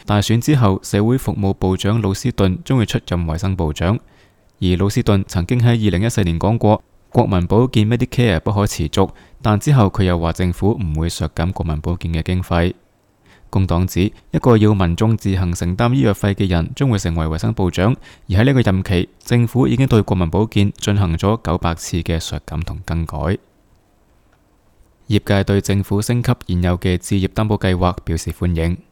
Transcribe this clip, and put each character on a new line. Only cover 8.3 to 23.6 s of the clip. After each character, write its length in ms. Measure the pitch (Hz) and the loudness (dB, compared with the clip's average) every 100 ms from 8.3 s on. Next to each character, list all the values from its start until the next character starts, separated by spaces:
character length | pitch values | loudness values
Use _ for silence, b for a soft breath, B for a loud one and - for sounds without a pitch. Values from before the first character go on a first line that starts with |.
| 82 | 2
不 140 | - | 0
可 120 | 101 101 | 0 -2
持 220 | - 76 | -2 -2
續， 220 | - 95 b b b | 0 0 b b b
但 180 | 107 104 | 0 0
之 140 | - | 2
後 140 | 139 98 | 4 4
佢 160 | - | 2
又 140 | 92 85 | 0 0
話 140 | 82 | -2
政 220 | 82 92 | -2 -2
府 180 | - 95 | 0 0
唔 240 | 113 85 76 | 0 -2 -2
會 140 | 82 | -4
削 180 | - 80 - | -4 -6 -2
減 160 | 82 | -4
國 140 | - 82 | -2 -4
民 160 | 78 | -4
保 160 | 80 87 | -4 -4
健 160 | 82 | -4
嘅 100 | 82 | -4
經 180 | 78 90 | -2 -4
費。 320 | - 85 87 - _ _ _ _ b b - | 0 0 0 -2 _ _ _ _ b b -4
工 180 | - 92 | -2 2
黨 180 | 85 92 | 0 0
指， 280 | - 101 b b | 0 -2 b b
一 80 | - | 0
個 160 | 131 110 | 4 6
要 180 | 104 | 4
民 220 | 101 85 85 | 4 0 0
眾 220 | 110 110 | 0 0
自 180 | 101 92 | 0 -2
行 180 | 87 | -2
承 220 | 87 87 92 | -2 -2 0
擔 180 | 120 | 0
醫 80 | 135 | 2
藥 100 | 120 | 0
費 200 | 95 104 | 0 -2
嘅 140 | 98 95 | 0 0
人 240 | 85 82 | 0 -2
將 160 | - 139 | -2 0
會 80 | 101 | 0
成 160 | 90 | -2
為 120 | 82 80 | -2 -2
衛 120 | 80 | -2
生 160 | 113 | -4
部 160 | 110 90 | -2 -2
長， 280 | 87 101 131 B B - | 2 0 0 B B -2
而 20 | |
喺 140 | 95 127 | 2 4
呢 80 | |
個 80 | 135 | 4
任 220 | 104 95 - | 2 0 0
期， 240 | 87 - _ | 0 -2 _
政 260 | - 120 117 | 0 0 2
府 220 | 123 131 | 2 2
已 80 | 120 | 2
經 100 | 135 | 4
對 160 | 110 | 2
國 140 | - 92 | 2 0
民 140 | 85 | 0
保 160 | 95 110 | 0 0
健 260 | 104 101 - | 0 0 0
進 200 | - 98 | -2 0
行 200 | 90 82 | 0 0
咗 200 | 98 113 | 0 0
九 140 | - 87 | -2 -2
百 180 | 87 82 | -2 -6
次 260 | - 87 | -6 -4
嘅 160 | 82 80 | -2 -4
削 220 | - 76 - | -4 -10 -8
減 140 | - | -8
同 180 | 87 - - | -8 -8 -6
更 200 | 82 82 | -6 -4
改。 120 | 73 165 202 _ _ | -4 -4 -4 _ _